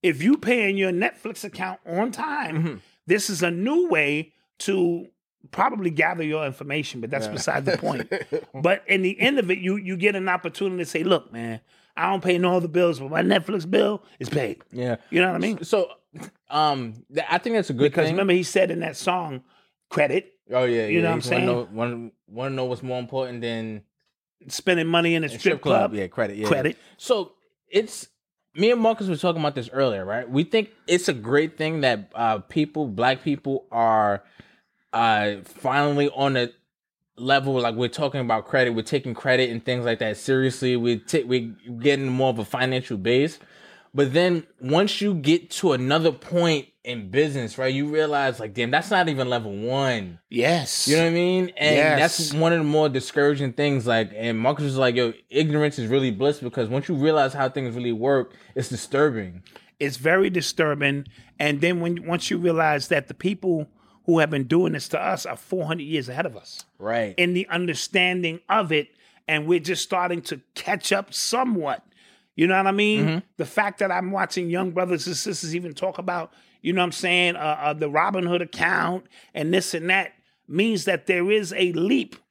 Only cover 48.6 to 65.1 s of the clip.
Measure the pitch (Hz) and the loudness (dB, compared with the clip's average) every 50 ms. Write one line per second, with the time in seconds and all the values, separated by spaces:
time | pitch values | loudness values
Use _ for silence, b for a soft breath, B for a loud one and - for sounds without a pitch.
48.6 | 120 117 131 156 170 185 214 185 180 165 147 135 131 123 123 120 110 107 98 101 | -2 2 2 0 0 2 0 2 2 2 0 -2 -2 0 -2 -2 -2 -6 -8 -6
49.6 | 107 120 131 139 139 131 123 110 98 90 85 82 _ _ 120 120 117 147 170 170 | -4 -2 0 0 0 0 0 -2 -4 -8 -12 -16 _ _ -2 2 2 4 2 2
50.6 | 135 - - - - 131 147 160 170 165 165 170 175 180 185 185 180 180 - - | 0 -4 -4 -2 2 2 4 4 4 2 2 2 2 2 2 2 0 -2 -2 0
51.6 | 147 151 151 151 147 156 151 139 147 170 - - 165 151 143 156 165 165 170 170 | 2 4 6 6 6 4 4 4 2 2 2 -2 -4 -2 0 2 2 4 4 2
52.6 | 156 147 151 156 156 151 131 131 123 - - 151 143 143 147 139 143 131 113 - | 2 2 4 4 4 4 2 -2 -6 -2 0 2 4 4 4 2 -2 -2 0 0
53.6 | 147 147 139 131 107 120 117 113 110 92 101 107 113 117 113 110 113 131 147 143 | 0 2 2 0 2 2 2 2 2 -2 -4 -6 -4 -2 -2 2 2 0 0 0
54.6 | 147 143 131 131 131 123 120 123 123 113 110 - _ _ 113 143 156 156 147 151 | -2 -2 0 2 2 4 4 2 0 0 -2 -6 _ _ 0 2 2 2 2 2
55.6 | 151 147 139 - 117 110 127 139 135 127 110 95 135 143 147 147 131 120 - 135 | 2 0 0 -2 -2 2 2 2 2 2 0 2 2 0 0 0 -6 -8 -4 -4
56.6 | 117 110 123 139 139 - 175 139 139 156 156 151 139 135 131 143 135 131 - 143 | -4 -2 -2 -4 -2 -2 -2 2 2 4 4 4 2 2 2 -2 -2 -2 -2 -4
57.6 | 131 123 113 123 123 120 117 107 117 135 139 135 117 - B B B B B 135 | -6 -4 -6 -4 -2 -2 -2 0 2 2 2 2 2 -2 B B B B B -6
58.6 | 123 - 127 110 - - - 139 147 156 123 110 101 90 87 90 B B B B | -6 -6 -6 -10 -8 -4 0 2 2 2 2 -2 -6 -8 -12 -16 B B B B
59.6 | B B B _ 147 139 127 123 127 160 175 190 196 208 180 175 147 - - - | B B B _ -4 -4 -4 -2 0 2 4 4 2 2 0 -2 -2 -2 0 0
60.6 | 165 151 147 143 143 139 139 143 139 B B B B B B _ 147 151 147 139 | 0 0 2 0 0 0 0 -2 -6 B B B B B B _ -2 0 0 2
61.6 | 156 175 180 170 170 170 175 170 - 165 170 170 - - 185 175 170 175 165 160 | 2 0 2 0 -2 -2 -4 -4 -4 -4 -4 -4 -2 -2 -2 0 2 2 2 4
62.6 | 160 156 147 143 135 - 175 147 139 - - _ - 185 208 - - 190 170 156 | 2 2 2 0 0 0 0 0 0 -4 -14 _ -2 -2 -2 0 0 0 0 0
63.6 | 151 - b b b b b b b - 170 165 156 151 151 139 135 120 160 170 | -2 -8 b b b b b b b 4 4 4 4 4 2 -2 0 2 4 4
64.6 | 185 165 156 147 - - - - - - | 4 2 0 -4 -4 -4 -4 -2 0 -2